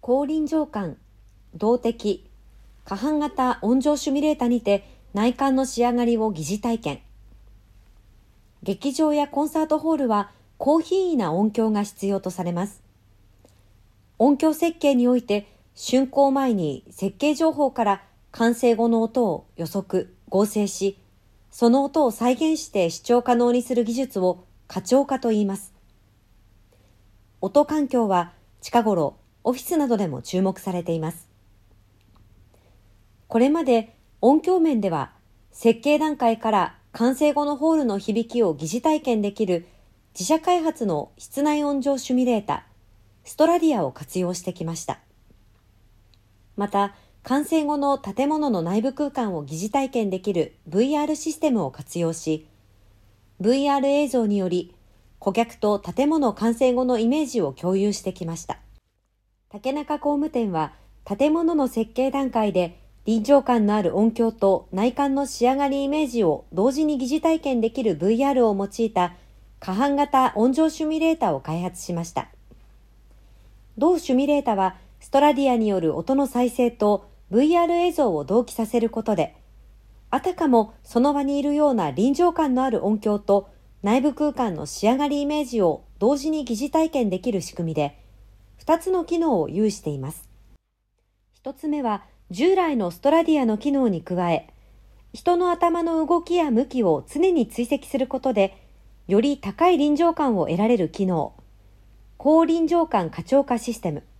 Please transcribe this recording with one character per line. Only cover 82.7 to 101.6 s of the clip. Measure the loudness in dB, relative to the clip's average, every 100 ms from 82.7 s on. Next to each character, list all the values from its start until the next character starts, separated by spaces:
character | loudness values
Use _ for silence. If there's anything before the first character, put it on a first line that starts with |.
る | 0
音 | 0 0
響 | 0 -2
と | 2 0 0 -20 _ -8
内 | 0 2
部 | 0
空 | 0 -4
間 | -2 -4
の | -4 -10
仕 | -2 0
上 | 0
が | 0
り | -2
イ | -2
メ | -4
ー |
ジ | -4 0
を | 0 0 -10 -2
同 | 0 0
時 | -2
に | -4
疑 | -4
似 | -6 -2
体 | 0 0
験 | 0 -2
で | -2
き | -4
る | -4
仕 | -6 -8
組 | -6
み |
で、 | -2 -4 -6 -20 -20 -20 -20 _ -16
二 | -2 -2
つ | 0
の | -4 -2
機 | -2
能 | 0 0
を | 0
有 | 0 -2
し | -2
て | -8
い | -8
ま | -10
す。 | -12 -20 -20 _ _ _ _ _ _ _ _ _
一 | _ -14
つ | -10 -6
目 | -2
は、 | -2 -4 -8 _ _
従 | 0 2
来 | 4 2 0
の | -2
ス | 0
ト | 2
ラ | 4
デ | 4
ィ | 2
ア | 2
の | 0
機 | 0
能 | 0 2
に | 0
加 | -4 -2 0
え、 | 0 -2 -20 -20 -20 -20 -20 -20
人 | -4 0 2
の | 2
頭 | 2 0 0
の | 0 -2
動 | 2 0
き | 0 0
や | 2
向 | 0 0
き | 0
を | 2 0 -2
常 | 0 2
に | 2 0
追 | -4
跡 | -4 -4 -4
す | -4
る | -4
こ | -2
と | -2
で、 | 0 0 -2 -20 -20 -20 -20 0
よ | 2
り | 2 -2
高 | -6 0 2
い | 4
臨 | 2 2
場 | 0
感 | 2 0 0
を | 0
得 | 0
ら | 2
れ | 2
る | 0
機 | -2 -2
能、 | 0 -4 -10 -20 _